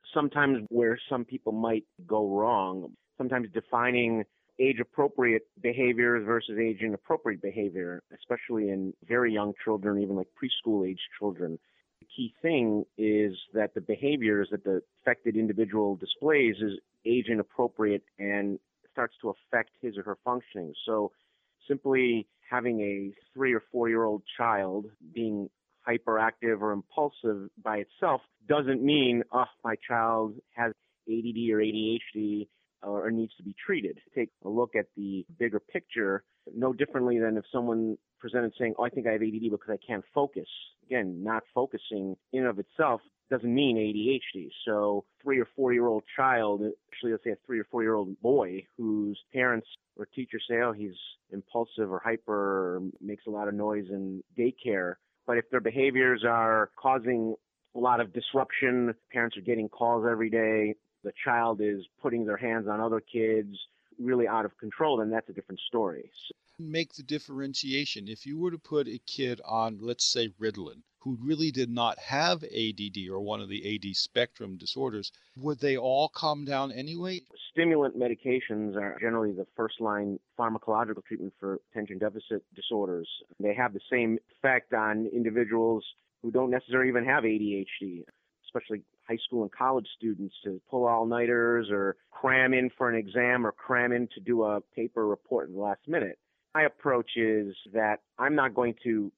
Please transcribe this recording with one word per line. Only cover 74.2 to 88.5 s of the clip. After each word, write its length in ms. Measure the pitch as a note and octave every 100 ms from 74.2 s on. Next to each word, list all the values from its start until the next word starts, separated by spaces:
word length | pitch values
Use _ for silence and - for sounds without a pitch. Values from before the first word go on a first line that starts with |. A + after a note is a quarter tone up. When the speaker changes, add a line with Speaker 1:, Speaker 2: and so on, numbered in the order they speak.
| A#2+ - G#2 F#2
Speaker 2:
disorders, 520 | F#2 C3 C3+ G#2+ G2 - _
would 240 | C3 C#3+ C3+
they 180 | C#3+ C3
all 320 | B2+ C3+ D3+
calm 360 | - D#3+ D3
down 260 | C#3 C3+ C3+
anyway? 520 | B2 D3 E3+ F3+ F#3 - - -
Speaker 1:
Stimulant 480 | E3 E3 D#3 C#3 -
medications 760 | B2 A2+ C3 B2+ - G#2+ G#2+ G2+
are 200 | G2+ -
generally 320 | A2+ A2+ G#2+
the 140 | F#2 F#2+ -
first-line 640 | A2+ - A2+ G#2 G2+ G2 - -
pharmacological 640 | A2+ A2 - A2 A2+ G2+
treatment 280 | - G#2+ F#2+ -
for 180 | G2 F#2+ -
attention 260 | A#2 G#2 F#2
deficit 460 | G#2+ G#2 - G#2 -
disorders. 540 | - - A2 F#2+ F2 E2 - - -
They 140 | G#2
have 180 | G#2 B2
the 80 | G2 -
same 280 | B2 A2+ A2+ -
effect 440 | _ C3+ B2 -
on 320 | A2+ G#2+ G#2+ A2
individuals 800 | A#2+ A2+ A2 A2 A2+ A2+ A2+ - - _ _
who 80 | A#2
don't 200 | B2 B2+
necessarily 380 | B2 - B2+ B2+
even 180 | A#2+ A#2
have 180 | C#3+
A 140 | A2+ G#2+
D 180 | G#2 G2+
H 140 | F#2+ -
D, 240 | G2 F2 - _ _ _
especially 400 | -